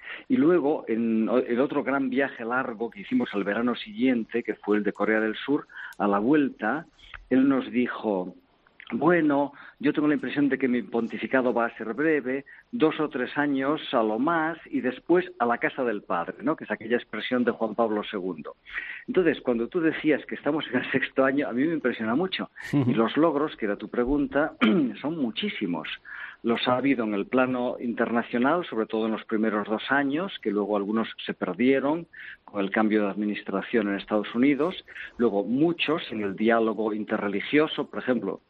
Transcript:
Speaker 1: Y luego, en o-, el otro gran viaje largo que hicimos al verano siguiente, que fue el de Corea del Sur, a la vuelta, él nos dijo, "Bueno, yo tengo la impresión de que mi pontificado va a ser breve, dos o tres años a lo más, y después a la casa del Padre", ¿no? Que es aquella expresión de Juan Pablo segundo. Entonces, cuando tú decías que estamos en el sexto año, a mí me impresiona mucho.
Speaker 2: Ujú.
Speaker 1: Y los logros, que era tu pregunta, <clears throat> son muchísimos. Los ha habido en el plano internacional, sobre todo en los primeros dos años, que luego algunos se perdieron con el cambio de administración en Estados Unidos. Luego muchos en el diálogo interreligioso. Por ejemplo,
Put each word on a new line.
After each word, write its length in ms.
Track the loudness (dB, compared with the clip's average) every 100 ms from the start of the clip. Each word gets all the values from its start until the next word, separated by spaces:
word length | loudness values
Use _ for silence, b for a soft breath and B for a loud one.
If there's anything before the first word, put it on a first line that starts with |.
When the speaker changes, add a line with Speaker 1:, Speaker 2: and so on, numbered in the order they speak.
| B B B
Speaker 1:
Y 80 | 4
luego, 480 | 4 4 2 0 -2
en 400 | 0 2 2 2
o-, 120 | 2
el 200 | 2 0
otro 240 | 0 0
gran 260 | -2 -2 0
viaje 360 | 0 -2 -4 -4
largo 460 | -4 -4 -6 -8
que 100 | -8
hicimos 280 | -2 0 0
al 100 | -2
verano 320 | -2 0 0 -2
siguiente, 680 | -6 -2 0 0 -2 -4
que 100 | -4
fue 240 | -4 0 2
el 60 |
de 100 | 2
Corea 260 | 0 2 2
del 160 | 0 -2
Sur, 320 | -2 -2 -4 B B B
a 100 | 2
la 120 | 2
vuelta, 680 | 4 4 2 -2 -4 -4 -6 B B B 0
él 180 | 4 4
nos 200 | 2 0
dijo, 640 | -2 -2 -2 -2 -2 -2 -10 _ _ _ -20 -8
"Bueno, 640 | 0 4 4 4 2 0 B B B
yo 120 | -2
tengo 160 | 2 0
la 60 |
impresión 360 | 0 -2 0 2
de 100 | 2
que 80 | 0
mi 160 | 0
pontificado 680 | 0 -2 -2 -6 0 2 2
va 140 | 2 0
a 120 | -4
ser 180 | -8 -2
breve, 500 | 0 0 0 -6 -8 B B
dos 280 | 2 2 2
o 100 | -2
tres 260 | -2 -4 0
años 440 | 0 2 0 -2 0
a 120 | 2
lo 160 | 2 2
más, 380 | 2 2 0 -6 -6
y 120 | -4
después 440 | -2 -2 4 4 4 0
a 80 | 0
la 100 | 0
casa 260 | -2 -2
del 200 | -2 -2
Padre", 320 | -2 -4 -4 -4
¿no? 120 | -4 -2
Que 100 | -4
es 60 |
aquella 260 | -6 -2 -2
expresión 460 | -2 -8 -2 0
de 80 | 0
Juan 220 | 0 -2
Pablo 300 | 0 0 0
segundo. 520 | -4 -6 -6 -8 -12 -16 -14 B B B B
Entonces, 340 | 2 2 2
cuando 260 | 0 0 0
tú 140 | 0
decías 420 | 0 2 2 0 -2
que 80 | -6
estamos 280 | -2 -2 -2
en 80 | -2
el 120 | 0
sexto 340 | -2 0 2 2
año, 240 | 2 0
a 40 |
mí 120 | 0 0
me 80 |
impresiona 400 | 0 0 0 0
mucho. 380 | 0 0 -4 -8 -12 B
Speaker 2:
Ujú. 200 | 2 4
Speaker 1:
Y 20 |
los 240 | 4 2 4
logros, 380 | 2 2 -2 -2
que 80 | -4
era 120 | -4
tu 120 | -4
pregunta, 640 | -2 0 0 0 0 0 2
<clears throat> 400 | 4 4 2 -2
son 160 | -6 -2
muchísimos. 720 | -4 -2 -6 -4 -4 -4 -6 -12 B B B B
Los 240 | 0 0 2
ha 80 | 2
habido 300 | 2 2 0
en 80 |
el 120 | -2 0
plano 520 | 2 2 0 -2 -4
internacional, 840 | -4 0 0 0 0 0 2 2 -2
sobre 160 | -4 -2
todo 200 | -2 -2
en 80 |
los 100 | -4
primeros 420 | -2 0 0 0 -2
dos 180 | -2 0
años, 440 | 0 0 -2 -4 -6
que 100 | -2
luego 240 | 0 0 0
algunos 320 | 0 -2 -2 -6 -10
se 80 |
perdieron 720 | -6 -4 2 2 2 0 -2 -6 B B B
con 180 | -10 -6
el 80 | -2
cambio 340 | 0 2 2
de 80 | 0
administración 760 | -2 -4 -4 -4 -6 -2 0 0
en 80 | -2
Estados 400 | -2 -2 0 2
Unidos. 400 | 2 4 0 -4 -14 B B 0
Luego 300 | 2 2 0
muchos 580 | 2 2 2 -2 -2 -4
en 100 | -4
el 140 | -4 0
diálogo 580 | 4 4 2 0 -2
interreligioso. 960 | -2 -2 -2 -2 -4 2 2 2 -2 -6
Por 100 | -4
ejemplo, 420 | -2 0 -2 -6